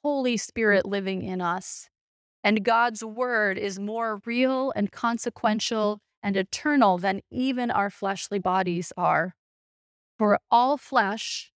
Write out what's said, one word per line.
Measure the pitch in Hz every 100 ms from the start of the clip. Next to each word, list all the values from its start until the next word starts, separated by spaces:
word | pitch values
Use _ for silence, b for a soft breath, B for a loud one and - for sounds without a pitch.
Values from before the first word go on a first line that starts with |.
Holy | 294 277 254 226
Spirit | - - 220 202 196
living | 202 190 190
in | - 185
us, | 180 180 - - - _ _ _ _ _
and | 208 214
God's | 196 226 240 220
word | 220 214 247 233 208 190
is | 202 190
more | 202 226 226 208 233
real | 240 262 262 269 -
and | 208
consequential | - 233 233 240 - 226 214 - 226 208 208 _ _
and | 202 196
eternal | 190 - 302 285 214 180
than | 190 196 -
even | - 262 247 240
our | - 202
fleshly | - 196 196 - 202
bodies | 180 185 180 175 175 -
are. | 170 156 180 - _ _ _ _ _ _ _ -
"For | 214 202 -
all | 233 254 285
flesh | - 262 202 220 - - -